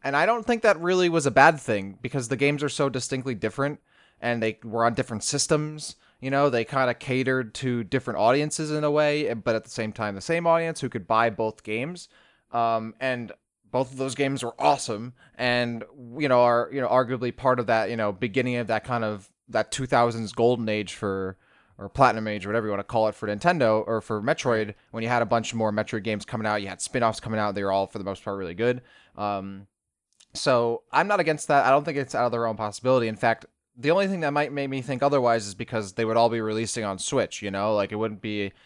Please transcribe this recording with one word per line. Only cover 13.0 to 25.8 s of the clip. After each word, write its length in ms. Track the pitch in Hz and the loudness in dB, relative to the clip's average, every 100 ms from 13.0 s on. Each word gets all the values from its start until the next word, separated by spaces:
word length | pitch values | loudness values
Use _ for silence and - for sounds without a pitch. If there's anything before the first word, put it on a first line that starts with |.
and 320 | 131 123 113 - _ _ _ | -4 -4 -6 -14 _ _ _
both 220 | 127 131 | -2 -2
of 60 | 131 | -4
those 180 | 135 123 | -4 -2
games 260 | 139 139 | -2 -2
were 140 | 120 - | -4 0
awesome, 560 | 143 143 - 104 120 - _ - | 2 2 0 -6 -8 -14 _ -4
and, 460 | 123 123 120 117 107 139 120 123 | 0 2 0 -4 -10 -16 -14 -4
you 120 | 143 | 2
know, 120 | 123 | 6
are, 280 | 120 120 - | 6 6 2
you 80 | 135 | -2
know, 80 | 123 | 2
arguably 480 | 127 120 127 123 - | 2 2 0 -4 0
part 240 | 131 127 | 2 2
of 80 | 113 | 4
that, 220 | 113 104 | 2 2
you 80 | 117 | 0
know, 160 | 104 | -2
beginning 420 | 95 117 113 127 123 | -2 -2 0 0 -2
of 120 | 110 | -2
that 180 | 107 - | -2 -2
kind 180 | 120 | -4
of, 260 | 110 104 95 _ - | -2 -6 -10 _ -6
that 220 | 110 110 | -2 -2
two 140 | - 131 | -4 0
thousands 460 | 131 120 113 107 | 4 4 2 -6
golden 380 | - 117 123 110 | 2 4 4 0
age 240 | 107 101 | -2 -4
for, 440 | - 104 95 95 95 _ _ _ - | -6 -4 -4 -6 -10 _ _ _ -16
or 120 | 98 | -6
platinum 360 | - 131 110 110 | 4 4 4 -2
age, 200 | 104 95 | -6 -2
or 40 | |
whatever 180 | 113 107 | -2 -2
you 40 | |
wanna 140 | 101 101 | -4 -2
call 240 | 117 107 | 2 2
it, 60 | - | 0
for 120 | 104 | -4
Nintendo 560 | 104 170 175 117 110 107 | -2 2 4 4 2 0
or 140 | 113 | -4
for 220 | - 110 | -4 -4
Metroid, 540 | 110 160 131 110 107 101 _ | -2 -2 0 0 0 -8 _
when 120 | 113 | -6
you 60 | 113 | -2
had 120 | 120 | 0
a 40 | 110 | 2
bunch 280 | 117 110 | 0 0
more 200 | 113 110 | -2 0
Metroid 300 | 104 | 0